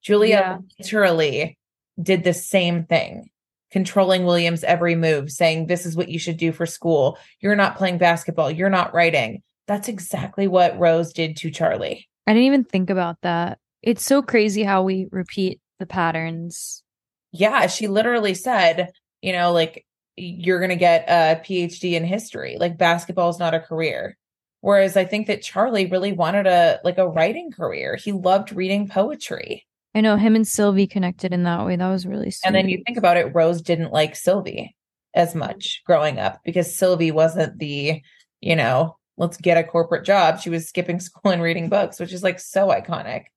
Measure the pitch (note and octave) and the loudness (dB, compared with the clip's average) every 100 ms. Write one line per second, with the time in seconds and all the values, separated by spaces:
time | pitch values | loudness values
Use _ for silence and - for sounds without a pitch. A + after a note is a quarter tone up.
0 | - G#3 G#3+ G#3 F#3 F#3 F#3+ _ - G#3+ | 0 4 6 4 2 -4 -14 _ -4 0
1 | F#3+ E3 D3+ B2 E3 - _ _ _ - | 2 2 0 -2 -6 -10 _ _ _ -8
2 | E3+ F#3 F3+ F3 - F#3+ F3 E3+ E3 E3 | 0 0 0 -2 -2 0 0 -2 0 -2
3 | - - - _ _ _ _ F#3+ F#3 G3+ | -2 -12 -18 _ _ _ _ -4 0 0
4 | F#3 F#3 F3+ F3 E3+ E3+ - F3 F3 E3+ | 2 2 2 2 0 -2 0 0 2 0
5 | D#3+ D3 C#3+ - E3 D#3+ D#3+ F3 F3+ E3 | 2 0 -4 0 0 0 -2 -4 -4 -6
6 | F3+ D#3+ E3+ E3 E3 D#3+ E3+ - E3 D#3+ | -6 -6 -8 -2 -4 -2 -8 -4 0 2
7 | C3 E3+ - _ G3+ G3+ G3 - F#3+ F3 | 2 -2 -20 _ -2 2 0 0 -2 2
8 | F3 E3+ - E3 D3+ D#3+ G3 F#3 - E3+ | 2 2 -2 -2 -2 0 0 0 0 2
9 | E3+ D#3 A2+ - _ _ - G3+ G3+ G3+ | 2 2 -2 -8 _ _ -6 -6 -6 -10
10 | E3+ E3+ - - G3 F3+ F3 F#3+ E3+ E3 | -2 -2 -2 -2 2 4 4 4 4 4
11 | E3 - D#3+ D#3 E3 D#3 E3 - D#3+ - | 0 -4 -6 -4 -8 -2 -2 0 -4 -8
12 | _ _ - A3 B3+ C#4 A#3 F#3+ F#3 F#3 | _ _ 2 4 6 4 2 -2 0 -2
13 | E3+ E3+ F3+ E3+ E3+ - _ _ - G#3+ | -4 -4 -4 -2 -4 -8 _ _ -2 -2
14 | - C#4 C#4 A#3 G#3+ G3+ G3+ F#3+ F#3+ F#3+ | 2 0 2 2 2 0 0 2 0 -2
15 | F#3+ F#3+ F3 - F#3 - _ _ F#3+ F#3+ | -4 -8 -6 -4 -4 -4 _ _ -8 -2
16 | E3 D#3+ E3 E3 E3+ - - - _ _ | -2 -2 -6 -8 -12 -12 -14 -16 _ _
17 | _ _ _ E3 G#3+ C4 F3+ - G#3 G3+ | _ _ _ 0 2 2 0 0 -2 0
18 | A#3 A#3+ G#3 F3+ B3+ A3+ F3 F3 F3 _ | 0 0 0 -2 -2 2 4 2 -2 _
19 | _ _ F#3 F3+ F3 E3+ E3 - _ _ | _ _ -4 0 2 4 2 -4 _ _
20 | _ - F3+ F3 F3 F3+ F#3 F3 F3 E3+ | _ -14 -12 -4 0 2 0 2 4 4
21 | - E3+ D#3+ D#3+ - F3+ F3 F3 F3+ E3+ | 4 4 4 2 -2 -4 -4 -6 -4 -2
22 | E3+ G#3 A3+ - C2 - F3 E3 F3 E3+ | -2 -4 -6 -12 -10 -4 -4 2 2 2
23 | - F3+ E3+ E3+ E3+ D#3+ D#3+ D#3+ D#3+ - | -2 -2 -2 0 -2 -2 -4 -4 -4 -4
24 | - - _ _ _ _ - G3+ F#3+ F#3+ | -10 -12 _ _ _ _ 2 4 6 2
25 | F#3 G#3 G#3+ G3+ - - A#3+ A3 F#3 F#3 | 0 -2 -2 -4 -4 -2 0 2 0 0
26 | G3+ F3 E3 G3+ F#3+ F3+ E3 - F3 F3 | -2 -2 0 2 4 6 4 4 0 0
27 | F#3 E3 E3+ D#4 E4+ - C#3 D#2 C2+ - | 0 2 0 0 -10 -8 -8 -6 -6 -6
28 | G#3 G3 F3+ G3 G3 F#3+ F#3 G3+ G3 G3 | -6 -2 2 2 0 -6 -2 -2 -2 -2
29 | A3 D4+ - - - - _ _ _ G#3+ | -2 -4 -10 -12 -10 -12 _ _ _ 2
30 | A3 G#3 A3 A3 G#3+ - G3+ G3 G3 G3+ | 2 4 4 4 2 2 2 4 2 0
31 | F3+ F3+ F#3 F3+ F3 E3+ A2 F3 F#3 F#3+ | -4 -4 -4 -2 0 -2 -2 -2 -2 -2
32 | F3+ G#3 G3 - F#3+ G3 F#3+ F3+ - A#3+ | -4 -6 -6 -4 0 0 0 -4 -6 0
33 | F#3 F3 - E3 E3 E3+ E3+ E3 E3 D3+ | 4 4 2 2 2 0 -2 -2 0 0
34 | D#3 - - G3 - - - _ _ _ | -2 0 0 0 -2 -10 -12 _ _ _
35 | _ - E3+ E3 - - - - - E3 | _ 0 0 -2 -8 -8 -10 -10 0 2
36 | D3+ B2 G2 - - F3 E3+ - F#3 F3 | 2 -2 -4 -6 -4 -4 -4 0 0 2
37 | E3 D#3 D#3+ E3+ D#3 - D3+ C#3+ C#3+ D#3 | 2 2 2 2 -4 -4 -8 -4 -4 -4
38 | _ _ _ _ G3 D#3+ A#2 B2+ E3 - | _ _ _ _ -2 0 2 0 0 -6
39 | _ - E3+ - F3+ E3 E3 E3+ E3 E3+ | _ -6 -6 -2 2 2 2 -2 0 -2
40 | - G3 E3 F3+ F3 E3 D#3+ - F3 F3 | 2 4 4 0 -6 -6 -4 -6 -4 -6
41 | F3+ _ G3 F3 E3+ E3 E3 G#3 G3 - | -8 _ 0 0 0 -2 0 0 0 -6
42 | F3 F3+ F#3+ F3+ - G3 G3 - - E3 | -10 -4 -4 -4 -4 0 2 0 -2 -10
43 | - - - | -8 -12 -12